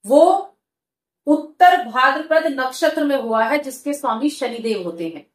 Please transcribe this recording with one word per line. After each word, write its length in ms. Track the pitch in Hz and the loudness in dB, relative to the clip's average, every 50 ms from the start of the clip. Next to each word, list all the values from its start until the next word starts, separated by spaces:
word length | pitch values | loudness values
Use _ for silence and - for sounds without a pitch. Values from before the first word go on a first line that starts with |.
| _ | _
वो 500 | 196 262 294 320 359 370 392 381 - _ _ _ _ _ _ _ _ _ _ _ _ _ _ _ | 4 6 6 6 6 4 0 -2 -8 _ _ _ _ _ _ _ _ _ _ _ _ _ _ _
उत्तर 560 | 285 302 294 - - _ _ 359 359 359 - - | 0 0 0 0 -8 _ _ 6 6 6 4 -2
भाद्रपद 600 | 233 214 254 262 277 302 311 311 - 311 320 320 320 | -4 -2 0 2 2 2 0 -2 0 0 0 0 0
नक्षत्र 540 | 277 262 262 254 254 - 330 311 311 320 302 | -4 -2 -6 -6 -4 -2 -2 0 0 0 -2
में 120 | 285 277 | -2 -2
हुआ 260 | 262 226 226 220 220 226 | -2 -2 -2 -2 0 0
है, 140 | 226 277 294 | 0 -2 -2
जिसके 340 | 285 269 254 - - 285 285 | -4 -6 -12 -10 -8 -8 -8
स्वामी 360 | 285 - 254 220 226 277 294 | -4 -4 -4 -4 -2 -4 -4
शनिदेव 540 | 285 - 262 233 233 233 226 226 214 190 180 | -4 -4 -6 -6 -6 -6 -4 -4 -4 -4 -6
होते 240 | 175 170 170 170 | -8 -8 -8 -10
हैं। 180 | 165 165 147 - _ _ | -10 -10 -12 -20 _ _